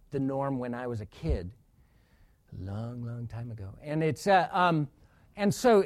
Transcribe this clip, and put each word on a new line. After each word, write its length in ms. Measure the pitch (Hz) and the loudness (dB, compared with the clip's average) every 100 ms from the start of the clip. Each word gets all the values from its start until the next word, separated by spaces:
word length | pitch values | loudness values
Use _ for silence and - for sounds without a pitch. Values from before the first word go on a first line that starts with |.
| - | -8
the 100 | 139 | -4
norm 380 | 135 135 139 135 | -2 -2 -2 -4
when 160 | 123 | -4
I 140 | 120 127 | -6 -6
was 140 | 110 | -6
a 40 | 104 | -8
kid, 460 | - 104 101 90 - _ _ _ _ _ _ _ _ _ | -8 -4 -2 -4 -14 _ _ _ _ _ _ _ _ _
a 40 | 101 92 | -12 -8
long, 380 | 101 117 123 | -8 -8 -8
long 240 | 117 120 117 | -10 -8 -10
time 240 | 117 120 | -10 -10
ago. 240 | 110 95 - | -10 -12 -14
And 200 | 147 156 | -4 0
it's, 220 | 160 143 202 | 0 0 4
uh, 220 | 190 165 | 4 4
um, 360 | 190 180 160 147 _ - _ _ - | 2 2 2 0 _ -20 _ _ -2
and 180 | 202 | 0
so 320 | - 254 214 | 2 6 6